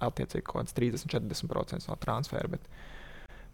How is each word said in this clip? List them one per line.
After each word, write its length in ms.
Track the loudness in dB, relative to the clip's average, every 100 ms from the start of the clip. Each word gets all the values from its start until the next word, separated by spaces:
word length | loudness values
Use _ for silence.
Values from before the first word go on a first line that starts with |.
| 2
attiecīgi 380 | 4 0 0 0
kaut 140 | 0
kāds 100 | 0
trīsdesmit, 400 | 4 4 4 2
četrdesmit 400 | 0 2 0 0
procents 320 | 2 0 -2 -2
no 140 | -2
transfera, 480 | 2 2 2 0 0
bet, 160 | -2 -6 -12 -12 -12 -10 -12 -12 -14 -4